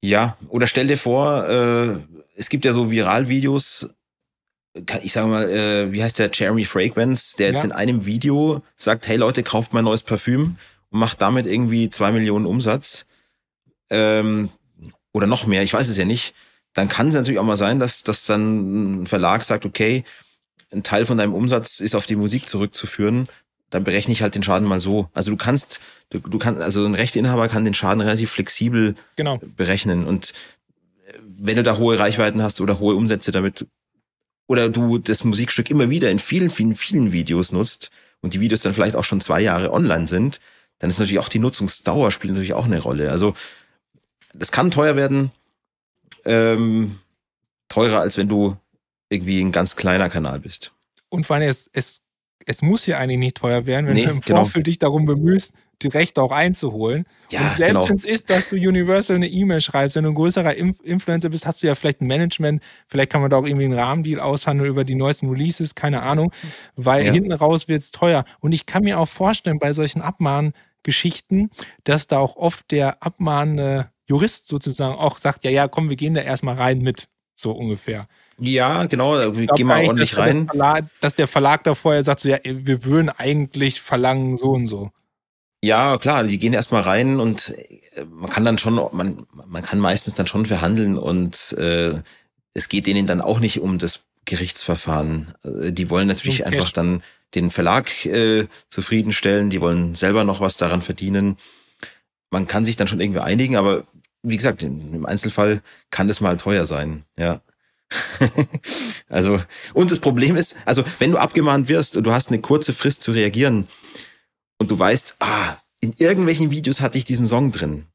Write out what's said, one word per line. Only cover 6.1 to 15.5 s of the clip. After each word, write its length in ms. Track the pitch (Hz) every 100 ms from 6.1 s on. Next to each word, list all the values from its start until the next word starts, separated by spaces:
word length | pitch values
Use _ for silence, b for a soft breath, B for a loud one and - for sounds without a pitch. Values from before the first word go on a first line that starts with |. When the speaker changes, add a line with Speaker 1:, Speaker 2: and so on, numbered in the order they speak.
| -
Speaker 1:
der, 120 | 107
Jeremy 320 | - 98 110
Fragrance, 720 | 104 98 120 120 120 131 - -
der 100 | 98
jetzt 120 | 123
Speaker 2:
Ja. 40 |
Speaker 1:
in 80 | 151
einem 320 | - 107 123
Video 580 | 98 113 135 143 151 147 b _
sagt, 300 | - 110 -
„Hey 100 | 110
Leute, 260 | 113 -
kauft 300 | 120 110 113
mein 120 | 117
neues 180 | 113 110
Parfüm“, 540 | - 107 - 127 156 175 b b _
und 80 | 107
macht 240 | 113 -
damit 240 | 98 127 120
irgendwie 420 | 104 120 117 113
zwei 240 | - 101
Millionen 340 | 110 110 104 107
Umsatz, 600 | 120 117 117 - - - _ _ _ _ _ _ _ _
ähm, 580 | 107 107 107 107 107 104 - _ _ 80 - _
oder 140 | 107 101
noch 200 | 120
mehr, 160 | 113